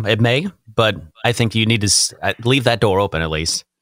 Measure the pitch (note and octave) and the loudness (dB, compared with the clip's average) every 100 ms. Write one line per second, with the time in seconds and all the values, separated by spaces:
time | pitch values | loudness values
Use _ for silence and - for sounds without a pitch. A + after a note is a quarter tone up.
0 | G#2+ A2 A#2 B2+ F#3+ - - - A2 G2+ | 0 2 2 0 -4 -10 -8 -2 0 -2
1 | D#2+ - A#2+ A#2 A2+ A2+ A2 A2+ G2+ - | -8 -6 -2 0 0 0 0 2 2 0
2 | - - G2 - A#2 C3+ A#2+ A2 A2 F#2+ | -2 -4 -6 -2 0 2 2 2 2 2
3 | G2+ D#2+ D#2+ D#2 E2 - - _ | 0 -2 -2 -2 -4 -6 -10 _